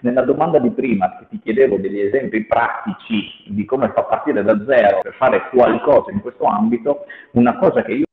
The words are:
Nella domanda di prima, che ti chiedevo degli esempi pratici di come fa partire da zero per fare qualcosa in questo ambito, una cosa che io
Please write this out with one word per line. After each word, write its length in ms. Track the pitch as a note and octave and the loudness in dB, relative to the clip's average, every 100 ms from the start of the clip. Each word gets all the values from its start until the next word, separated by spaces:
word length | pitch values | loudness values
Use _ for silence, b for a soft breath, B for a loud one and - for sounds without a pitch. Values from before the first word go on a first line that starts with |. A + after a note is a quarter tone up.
Nella 220 | B2 B2+ | 0 0
domanda 360 | B2 C#3 D#3+ D3+ | 0 0 2 2
di 120 | B2 | 0
prima, 460 | G#2+ C3 G#2 F#2 - | -2 -2 0 -2 -6
che 100 | - | -16
ti 100 | - | -12
chiedevo 360 | - A3 C3+ G2 | -4 2 2 2
degli 240 | F#2+ G2+ | -4 -4
esempi 420 | G2+ C3+ A#2+ A2 | -2 -2 -2 -6
pratici 800 | G#2+ A2+ A#2 - G#2+ F#2+ - G#2+ G2 - - | -2 0 0 -4 -10 -12 -6 -6 -6 -16 -10
di 160 | G2+ | -8
come 300 | G2 C3 A#2 | -4 -2 0
fa 100 | - | -2
partire 400 | - - D3+ A2+ | -2 -4 -2 -2
da 180 | G2+ A2 G#2+ | 2 0 2
zero 340 | B2+ G#2 F#2+ | 2 4 2
per 120 | F#2+ | -2
fare 340 | - C3 G#2 - | -2 0 0 0
qualcosa 580 | B2 A#2 A2+ - B2+ - | 2 4 2 4 2 2
in 80 | G2+ | -8
questo 240 | A#2+ - | -8 -4
ambito, 640 | C#3 G#2 A2 A#2 C#3+ C#3+ - B B | -2 0 0 0 -2 -4 -8 B B
una 260 | A#2 A#2+ A#2 | 2 2 4
cosa 240 | F#3 - | 0 0
che 100 | - | -2
io 100 | A#2 D#3 | -4 -4